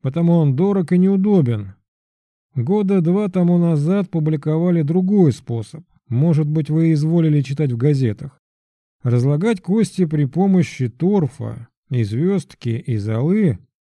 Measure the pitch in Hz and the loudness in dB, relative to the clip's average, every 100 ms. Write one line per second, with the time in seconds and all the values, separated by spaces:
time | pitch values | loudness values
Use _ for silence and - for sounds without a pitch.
0 | 135 147 170 170 151 131 190 202 165 180 | -6 -2 2 2 2 2 0 0 0 2
1 | 185 196 196 202 131 113 101 - _ _ | 2 2 2 2 2 -2 -8 -16 _ _
2 | _ _ _ _ _ - 120 208 196 196 | _ _ _ _ _ -8 -2 0 2 0
3 | 165 185 214 180 175 175 170 156 147 196 | 2 0 -2 0 2 2 2 0 0 -2
4 | 185 165 156 156 151 156 175 170 147 170 | -2 -2 -2 -2 -2 -2 0 0 0 0
5 | 185 208 170 110 - 120 107 156 - _ | 0 4 4 2 -6 -8 -8 -16 -20 _
6 | _ 117 160 151 151 156 151 156 165 156 | _ 0 2 2 0 -2 -2 0 2 2
7 | 156 170 160 147 131 139 151 120 135 143 | 2 2 2 2 0 -2 -2 0 0 2
8 | 127 104 - _ _ _ _ _ _ _ | 0 -4 -10 _ _ _ _ _ _ _
9 | 123 123 131 147 208 208 - 214 220 - | -2 0 2 0 0 -2 -2 0 0 0
10 | 170 151 143 156 196 185 170 - 123 - | -2 0 -2 0 2 2 0 -2 -6 -2
11 | 175 208 147 - 113 117 117 _ _ 127 | 0 0 -2 -6 -12 -12 -18 _ _ -4
12 | 107 110 170 196 - - 123 113 - 113 | -2 -2 -2 -2 -6 -10 -6 -6 -4 -4
13 | 104 110 143 208 196 101 _ _ _ | -4 -2 0 0 0 -2 _ _ _